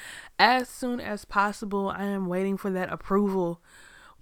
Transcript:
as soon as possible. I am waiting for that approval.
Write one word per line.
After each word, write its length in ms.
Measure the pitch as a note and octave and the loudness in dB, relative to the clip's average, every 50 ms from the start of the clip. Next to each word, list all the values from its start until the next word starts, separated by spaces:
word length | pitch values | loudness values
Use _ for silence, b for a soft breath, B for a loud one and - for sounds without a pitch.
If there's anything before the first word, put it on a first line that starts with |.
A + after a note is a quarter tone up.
| B B B B B B B - | B B B B B B B 6
as 320 | F#3+ A3+ B3+ B3+ B3 - | 6 6 6 4 0 -2
soon 300 | - - B3+ B3 B3 B3 | -6 -6 -4 -4 -4 -4
as 260 | - - G#3 G3+ - | -4 -6 -8 -8 -8
possible. 640 | - - G3+ G3+ G#3 G3+ - A3+ G3 G3+ G3 G3 G3 | -2 0 2 2 2 0 -4 -6 -4 -2 -2 -2 -2
I 140 | - F3+ G3 | -2 -4 -4
am 220 | G3+ G3+ G3 F#3+ | -2 -2 -2 -2
waiting 300 | F3 F3 F#3 F#3+ G3 G3 | -2 0 0 0 0 -2
for 140 | F#3 - G3+ | -2 -2 -2
that 200 | F#3 F#3 F#3 - | -2 -2 -2 -4
approval. 720 | F3+ E3+ - - G3 G3+ G#3 G3 F#3+ F#3+ F3+ E3+ E3+ - B B B B B B B B B B B B | -6 -8 -2 2 2 4 4 4 2 2 0 0 -2 -6 B B B B B B B B B B B B